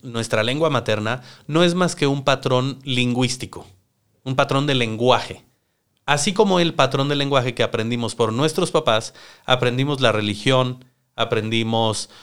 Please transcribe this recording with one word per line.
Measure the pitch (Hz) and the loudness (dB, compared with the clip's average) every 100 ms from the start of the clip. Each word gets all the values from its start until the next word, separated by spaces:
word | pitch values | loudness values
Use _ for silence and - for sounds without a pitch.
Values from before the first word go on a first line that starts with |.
nuestra | 131 117 113 110 | -10 -6 -2 0
lengua | 110 143 160 | 0 0 0
materna, | 131 - 107 107 127 - - - | 0 0 -2 -2 -6 -10 -20 -4
no | 156 | 2
es | 175 180 | 2 2
más | 175 - | -2 0
que | 143 | 0
un | 143 | 0
patrón | 135 131 131 127 131 131 | 0 0 2 0 0 -6
lingüístico, | 143 127 123 123 - - 98 - - - _ _ _ _ | -4 -2 0 0 0 -2 -10 -14 -20 -20 _ _ _ _
un | 131 135 | -6 -2
patrón | 135 135 143 | 0 0 0
de | 135 | 0
lenguaje. | 110 110 123 117 - 95 _ _ _ _ _ _ - | -2 0 2 2 0 -14 _ _ _ _ _ _ -2
Así | 143 170 | 0 0
como | 175 196 180 | 2 4 4
el | 170 | 2
patrón | 143 131 139 139 | 2 2 2 0
de | 143 | -2
lenguaje | 139 139 123 | 0 0 0
que | 120 | 0
aprendimos | 110 113 110 120 113 - | -2 -2 -2 -2 -4 -2
por | 110 | 0
nuestros | 117 156 160 180 | 0 0 0 0
papás, | 160 143 110 - - - - - | 0 2 0 -2 -14 -20 -10 -2
aprendimos | 127 120 123 139 139 | 0 0 0 -2 2
la | 123 | 2
religión, | 107 104 101 135 131 127 127 - _ _ - | 2 0 -2 2 2 2 -4 -16 _ _ -6
aprendimos | 117 113 107 113 113 113 113 107 - - | -2 -2 -2 -2 0 0 0 -2 -8 -16